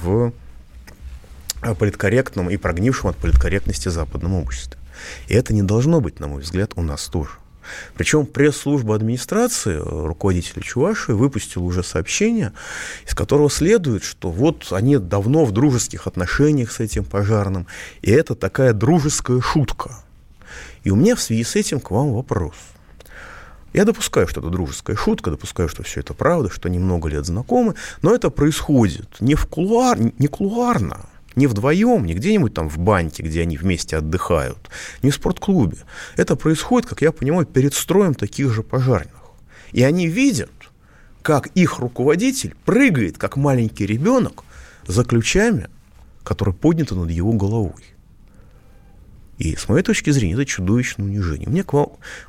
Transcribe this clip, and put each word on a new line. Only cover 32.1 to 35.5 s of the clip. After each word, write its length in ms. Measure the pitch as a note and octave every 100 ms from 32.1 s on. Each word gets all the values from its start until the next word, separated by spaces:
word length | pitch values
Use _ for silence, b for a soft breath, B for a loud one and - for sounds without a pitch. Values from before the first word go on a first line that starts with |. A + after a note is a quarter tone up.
где-нибудь 400 | E2 E3+ G#3+ B2
там 160 | - D#2+
в 80 | D#2
баньке, 460 | F2 G2+ E2 -
где 180 | D#2+ D#2+
они 160 | E2+ D2
вместе 400 | F2+ F2 - D#2+
отдыхают, 720 | D#2 E2+ - E2 C2 - - B B B
не 100 | C#3
в 40 |
спортклубе. 640 | D3 E3 F3 -